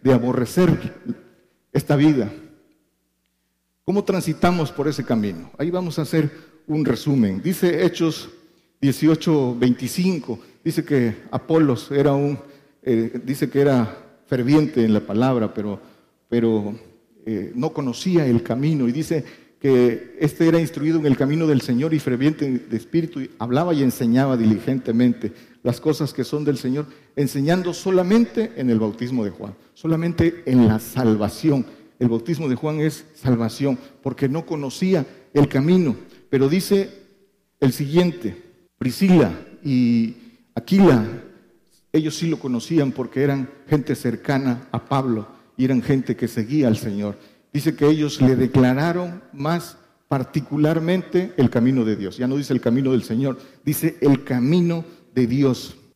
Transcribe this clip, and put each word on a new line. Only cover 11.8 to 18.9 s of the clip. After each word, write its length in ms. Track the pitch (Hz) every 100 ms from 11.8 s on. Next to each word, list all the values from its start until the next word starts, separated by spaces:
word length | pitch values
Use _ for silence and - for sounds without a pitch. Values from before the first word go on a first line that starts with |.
| -
era 240 | 143 143
un, 240 | 139 143 143 - - _ _
eh, 360 | - 113 113 123 123
dice 240 | 143 135
que 120 | 135
era 600 | 143 131 110 - - _ _
ferviente 580 | 131 123 151 151 127 113
en 80 |
la 60 | 107
palabra, 540 | - 104 127 127 107
pero, 280 | - 104 98 - _ _ _ _
pero, 480 | 120 113 110 101 110 - _ _ _ -
eh, 260 | 107 98 247
no 180 | 156
conocía 540 | 151 135 117 190 175 139
el 160 | 117
camino. 440 | 117 120 147 156
Y 40 | 120